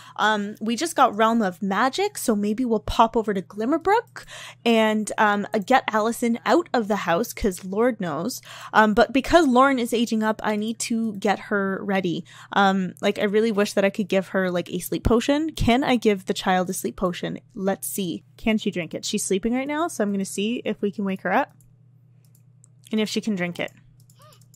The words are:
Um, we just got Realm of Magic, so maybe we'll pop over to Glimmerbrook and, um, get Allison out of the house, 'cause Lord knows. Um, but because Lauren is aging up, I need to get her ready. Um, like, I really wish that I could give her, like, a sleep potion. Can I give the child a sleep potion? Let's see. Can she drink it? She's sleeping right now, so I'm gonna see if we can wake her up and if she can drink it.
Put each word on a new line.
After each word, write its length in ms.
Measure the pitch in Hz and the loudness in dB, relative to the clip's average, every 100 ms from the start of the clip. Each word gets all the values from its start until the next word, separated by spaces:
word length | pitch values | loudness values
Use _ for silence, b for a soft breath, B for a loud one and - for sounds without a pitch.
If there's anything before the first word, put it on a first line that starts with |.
| B | B
Um, 400 | - 208 214 202 214 | -2 0 0 -4 -6
we 160 | 214 233 | -4 -2
just 180 | 320 | -2
got 220 | 320 254 202 | 2 2 4
Realm 260 | 220 233 | 2 4
of 180 | 202 180 | 0 -2
Magic, 560 | 196 190 254 262 403 - | -2 0 0 0 -2 -2
so 200 | - 208 | 0 0
maybe 280 | 208 214 | 0 -2
we'll 140 | 254 214 | 0 -2
pop 380 | - - 226 233 | 0 2 4 2
over 180 | 220 | -2
to 80 | 196 | -4
Glimmerbrook 840 | 180 196 226 320 339 440 466 - B B B - | -6 -6 -2 0 2 2 0 -10 B B B -4
and, 460 | 233 226 220 214 208 - | 2 4 4 2 -2 0
um, 300 | 214 208 202 220 196 | 2 2 -2 -2 2
get 160 | 262 - | 2 2
Allison 500 | 220 220 226 233 233 - | 0 0 0 -2 -2 2
out 220 | 277 - | 2 2
of 140 | 247 202 | -2 0
the 160 | 202 175 | -2 0
house, 220 | 170 240 | 0 -2
'cause 320 | - 214 180 | -2 -2 -2
Lord 360 | 190 190 247 226 | -4 0 0 0
knows. 400 | 175 143 208 - B B B | -4 -4 -6 -8 B B B
Um, 220 | - 214 | 4 4
but 180 | 214 - | 6 4
because 360 | 269 254 330 294 | 2 4 6 6
Lauren 320 | 240 269 262 | 6 4 2
is 120 | 240 | 0
aging 300 | 240 233 220 | 0 0 0
up, 180 | 214 214 | -2 -2
I 100 | - | -2
need 240 | 214 214 226 - | -2 -4 -6 -4
to 240 | 226 226 | -2 -2
get 260 | 202 202 190 - | -2 -2 -2 -2
her 300 | 208 196 190 | -2 -2 -2
ready. 420 | 202 196 185 160 B B B | -2 -2 -2 -4 B B B
Um, 420 | - 196 196 185 - | 2 4 2 -2 -4
like, 180 | 202 208 | -2 0
I 60 | |
really 260 | 208 208 226 | 0 2 2
wish 220 | 208 208 | 2 0
that 120 | - | 2
I 60 | 196 | 0
could 160 | 190 190 | 0 0
give 220 | 190 180 | -2 0
her, 200 | 196 185 | -2 0
like, 220 | 180 175 | -2 -4
a 80 | 180 | -8
sleep 240 | - - | -6 -2
potion. 480 | - 233 - 285 214 | 2 2 2 0 -2
Can 320 | - - 240 | 0 2 2
I 140 | - 247 | 2 2
give 300 | 220 202 - | 2 0 -2
the 80 | |
child 360 | 196 202 185 180 | -4 0 0 0
a 20 | |
sleep 220 | 190 - | -4 -8
potion? 460 | - 180 180 170 170 - - | -4 -4 -4 -8 -10 -12 -6
Let's 320 | 190 190 - | -4 -4 -6
see. 340 | - 185 - - - | -6 -6 -8 -12 -6
Can 220 | 226 220 | -2 0
she 120 | 214 | -2
drink 240 | 185 156 | -4 -6
it? 100 | - | -8
She's 200 | - 208 | -6 -4
sleeping 300 | - 190 226 | -2 -2 0
right 120 | 254 269 | -2 -4
now, 220 | 294 339 | -4 -4
so 160 | - | -2
I'm 80 | 208 | -2
gonna 120 | 202 | -2
see 380 | 190 - 208 247 | -4 -4 -4 -4
if 160 | - 208 | -6 -4
we 120 | 202 | -4
can 120 | 202 | -4
wake 180 | 196 190 | -4 -4
her 100 | 175 | -2
up 200 | 208 294 _ _ _ _ _ _ _ _ _ _ _ _ _ - | -2 -2 _ _ _ _ _ _ _ _ _ _ _ _ _ -6
and 100 | 214 | -2
if 80 | 208 | -2
she 120 | 220 | -2
can 140 | 214 | -4
drink 240 | 196 175 175 | -4 -4 -6
it. 140 | - - _ _ - _ 605 605 _ | -10 -10 _ _ -20 _ -20 -20 _